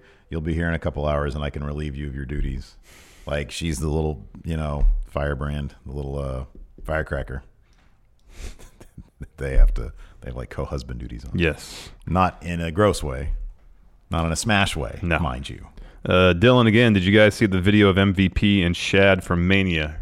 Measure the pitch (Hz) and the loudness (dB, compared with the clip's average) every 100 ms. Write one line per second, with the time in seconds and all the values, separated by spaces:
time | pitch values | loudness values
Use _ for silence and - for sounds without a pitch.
0 | _ _ _ 82 78 82 85 82 - 73 | _ _ _ -8 -4 -2 -2 -2 -4 -4
1 | 73 73 73 71 73 71 73 73 76 69 | -2 -2 -2 -4 -6 -8 -8 -6 -8 -8
2 | 73 67 65 71 67 65 - - - - | -10 -8 -8 -4 -4 -6 -10 -20 -20 -20
3 | - - - 73 69 - 85 71 78 76 | -20 -20 -8 -6 -6 -6 -4 -4 -2 -2
4 | 78 76 - - 87 80 76 73 - - | -2 -6 -12 -14 -8 -6 -4 0 2 2
5 | - - 71 69 73 73 71 - - 67 | -4 -6 -4 -4 -6 -6 -8 -10 -12 -10
6 | 69 69 67 65 65 - - - - 78 | -8 -6 -6 -8 -10 -16 -20 -16 -8 -6
7 | 73 69 65 65 - _ _ _ _ _ | -4 -6 -8 -10 -14 _ _ _ _ _
8 | _ _ _ - - - - - - - | _ _ _ -16 -16 -16 -20 -20 -20 -20
9 | - _ 76 - 67 65 - 60 58 - | -20 _ -18 -10 0 6 6 4 -6 -12
10 | - - - 62 58 - 67 73 65 62 | -20 -18 -12 -10 -10 -8 -6 -6 -8 -12
11 | 64 57 - 90 82 73 - - - - | -12 -14 -8 -2 0 -2 -8 -18 -18 -16
12 | - 90 92 - 80 87 85 82 104 85 | -4 0 0 0 -8 -6 -4 2 2 2
13 | 73 65 69 - - - _ - _ _ | -4 -6 -6 -6 -8 -16 _ -20 _ _
14 | - 82 82 82 113 101 98 - 62 62 | -6 -2 -2 -2 0 0 0 -2 -8 -6
15 | 87 80 78 62 69 - - - - - | -2 -2 -2 -6 -10 -16 -18 -20 -20 -10
16 | - 92 92 87 113 127 113 107 120 101 | 0 4 4 6 6 6 6 6 6 4
17 | 90 107 107 - 110 92 90 104 101 92 | 4 6 6 4 0 2 4 6 6 6
18 | 98 95 92 - 104 101 87 85 - 98 | 4 4 2 2 2 4 2 0 0 4
19 | 98 95 - 87 87 98 95 82 76 78 | 4 4 0 0 2 2 2 0 -4 -6